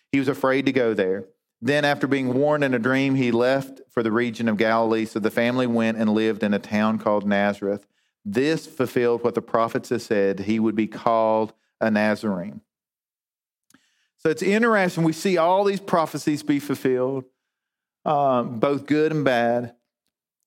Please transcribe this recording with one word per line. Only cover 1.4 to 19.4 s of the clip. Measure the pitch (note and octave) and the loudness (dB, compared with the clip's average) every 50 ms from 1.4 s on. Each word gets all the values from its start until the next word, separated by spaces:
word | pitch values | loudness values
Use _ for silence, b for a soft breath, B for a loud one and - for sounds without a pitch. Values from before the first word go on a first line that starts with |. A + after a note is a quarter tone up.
| _ _ _ _ - | _ _ _ _ -2
Then, | A#2+ C#3+ D3 D3 | 0 0 2 2
after | C#3+ C#3+ C#3 C#3+ C3+ | 2 0 0 0 0
being | C3+ C#3 C3 B2 B2 | 0 0 0 0 0
warned | C3 C#3+ D3 D3+ D3 C#3+ | 0 2 2 2 2 0
in | C3+ B2+ | 0 0
a | A#2+ | 0
dream, | A2+ C3 C3 C3+ C#3 C3+ C3+ | 0 0 0 2 2 2 2
he | C3+ C3 A#2+ | 2 2 2
left | A2+ A#2 A#2+ B2+ C3+ C3+ C3+ - - - - _ | 2 2 2 2 2 0 -2 -6 -12 -20 -18 _
for | - B2+ A#2 | -4 -2 0
the | A2+ | 0
region | G#2 A#2 A#2+ A#2+ A2+ G#2+ A#2 A2+ | 2 0 0 -2 -4 -2 -2 0
of | G#2+ | 0
Galilee. | G2 A2+ A2 A2+ A2+ A2+ A2 A2+ A2+ A2+ | 2 2 2 2 2 2 2 2 0 0
So | G#2+ - A2 | -2 -4 -2
the | G2+ A2 | -2 -2
family | - - A#2 A#2+ B2 B2+ B2+ A#2+ | 0 0 0 0 0 0 0 0
went | A#2 A#2 A2+ A2+ A2+ | 0 0 0 0 0
and | A2 A2+ G#2+ G#2+ | 0 0 0 2
lived | A2 A2 A2 A2 G2+ A2 | 2 2 0 0 0 0
in | G#2 G#2 | 0 0
a | G2+ | -2
town | - - A2 G#2+ G#2+ A2 A2 G#2+ | -2 -2 -2 0 0 0 0 0
called | - A2 G#2 G#2 G2 | 0 0 0 0 0
Nazareth. | G2+ G2+ G2+ G2+ G#2 G2+ - G#2 G2 G2+ G2+ - _ _ _ _ _ _ _ - | 0 0 2 2 0 0 -2 -4 -4 -4 -4 -6 _ _ _ _ _ _ _ -10
This | G#2 G2+ - C3+ D3+ D#3+ D3+ - | -6 -2 0 0 0 0 -2 -4
fulfilled | - - - C3 A#2+ - B2+ B2 A#2+ A#2+ A#2 A#2+ | -8 -6 -4 -4 -2 0 0 0 2 0 0 0
what | A#2+ - | -2 -2
the | A#2 | -2
prophets | - - - A#2 A2+ A#2 - B2+ A2 - | -4 -2 0 0 0 0 -2 -4 -4 -4
had | B2 A2+ - | -4 -4 -2
said, | - A#2 G2+ G2 G2 G2 F#2+ | 0 0 2 2 2 0 -2
he | G2 G#2 A2 A2+ | -2 -2 0 0
would | A2 A2 G2+ | 0 0 0
be | G#2 A2 | 0 -2
called | G#2 - - - A#2+ A2+ A2+ A2+ A2 A2 A2 A2 G#2+ - _ _ _ _ - | -4 -4 -4 -2 0 0 2 2 2 2 0 -2 -4 -8 _ _ _ _ -4
a | - A2 | -2 0
Nazarene. | G#2+ G#2 G#2+ G#2+ G#2+ G2+ - G#2+ G2 F2+ F2 - C#2+ C#2+ - _ _ _ _ _ _ _ _ _ _ _ _ _ _ _ _ _ _ _ _ _ b b b b b b b b b b | 0 2 2 0 0 -2 -4 -6 -6 -6 -8 -10 -14 -18 -20 _ _ _ _ _ _ _ _ _ _ _ _ _ _ _ _ _ _ _ _ _ b b b b b b b b b b
So | - D#3+ | -2 -2
it's | D#3 D#3 - | -2 0 0
interesting. | F#3+ G3+ A3 A#3 A#3+ A3 G#3 F#3+ F3+ F3 E3 E3+ | 0 2 2 4 4 2 2 2 0 0 0 0
We | G#3 A3 | 0 0
see | - - G3+ F#3 E3+ | 0 0 0 2 2
all | D#3+ E3+ F#3 F#3+ G3+ | 4 4 4 2 2
these | G3 G3 F#3+ | 2 0 -4
prophecies | F#3+ - - F3 D#3+ D3+ - D3 - - D3+ C#3+ - | -4 0 0 0 0 0 -4 -6 -2 -2 -2 -2 0
be | - D3 C#3+ | -2 -2 -2
fulfilled, | C#3 - C3+ - - C#3 B2+ B2+ B2+ C3 C#3 C3+ B2+ - _ _ _ _ _ _ _ _ _ _ _ _ _ _ - | -2 -4 -6 -2 -2 0 0 0 0 -2 -4 -6 -8 -12 _ _ _ _ _ _ _ _ _ _ _ _ _ _ -4
um, | - D3+ D3 C#3+ C#3 C3 B2 A#2 A2 B2+ A2 | -2 0 2 2 2 2 0 0 -2 -4 -2
both | A#2+ C#3+ C#3+ C#3 C#3 | -2 0 0 -2 -2
good | - D3 D3+ D3+ D#3 D#3 | 0 0 2 2 2 0
and | D#3 C#3 | 0 0
bad. | C3+ B2+ A#2 | 2 2 2